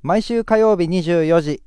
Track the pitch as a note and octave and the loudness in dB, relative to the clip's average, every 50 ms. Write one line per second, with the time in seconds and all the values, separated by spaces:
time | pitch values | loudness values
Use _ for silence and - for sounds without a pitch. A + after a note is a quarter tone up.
0 | - C#3 F3 G#3+ A3 - A#3 A#3 A3+ - A3 A3 A3 A3 G#3+ F3+ F3 D#3+ F3 F#3 | -2 -2 -2 -2 -2 -2 -4 -4 -2 0 0 2 4 2 2 2 0 -2 -2 -2
1 | E3 D#3+ F3 E3+ D#3+ D#3 E3 E3+ D3+ D3 D3 - _ | -2 0 0 0 2 2 2 2 2 0 -8 -8 _